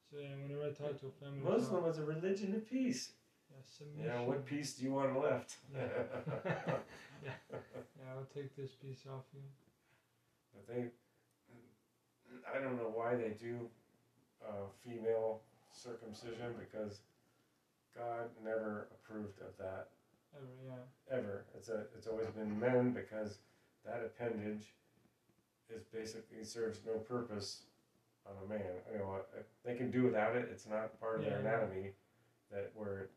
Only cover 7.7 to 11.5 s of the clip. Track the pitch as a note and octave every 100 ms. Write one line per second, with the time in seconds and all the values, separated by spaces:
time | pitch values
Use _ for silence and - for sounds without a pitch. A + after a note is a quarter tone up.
7.7 | E3 - - C3 C3 C3+ D3 C3+ C#3 C3+
8.7 | - C3+ C3 C#3 C3 C3 C#3 C#3 C3+ -
9.7 | _ _ _ _ _ _ _ _ G#2 G#2
10.7 | A#2+ B2 - _ _ _ _ _